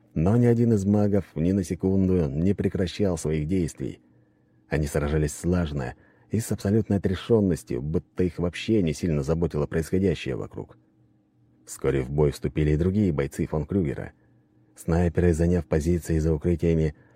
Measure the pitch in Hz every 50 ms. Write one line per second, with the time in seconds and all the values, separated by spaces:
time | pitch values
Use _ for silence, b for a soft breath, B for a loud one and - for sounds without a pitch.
0 | b b - 80 80 92 110 120 120 120 120 113 120 117 113 101 95 101 104 104
1 | 104 101 98 98 87 - - 76 80 90 95 101 87 - 90 - - 95 95 95
2 | 95 92 92 90 80 69 67 76 85 98 101 - 95 98 - 87 95 82 - -
3 | 104 95 87 78 - 78 78 78 76 78 95 95 85 76 - - 67 60 - -
4 | b b b b b b b b b b b b b - - 73 76 71 - 76
5 | 71 73 76 78 76 71 - - - 85 90 90 85 78 71 71 64 60 - b
6 | b b b b b b - 110 113 - 107 - - 98 101 113 101 - 101 98
7 | - 95 95 - - - 120 110 104 95 82 73 - - 65 60 69 76 80 87
8 | - _ _ - 90 87 - - 85 87 - - - - 113 107 90 80 73 -
9 | - 87 78 71 69 71 82 82 85 80 - 76 73 - - 85 78 - - 95
10 | 95 92 76 - - - 62 52 50 - - - - - - _ _ _ _ _
11 | _ _ _ _ _ _ _ _ _ _ _ _ _ - - - - 69 67 67
12 | 65 64 71 73 76 73 69 - - 73 - 78 76 76 76 76 85 95 92 104
13 | 107 90 76 69 69 69 - - 82 73 - 78 73 - 95 101 87 69 58 52
14 | - - - b b b b b b b _ _ _ _ _ - - - 82 85
15 | 90 85 - 90 85 87 82 78 85 85 90 87 - - 82 80 73 85 87 85
16 | - - 82 80 76 82 80 73 - 90 87 80 - 85 82 80 80 76 - b
17 | b b b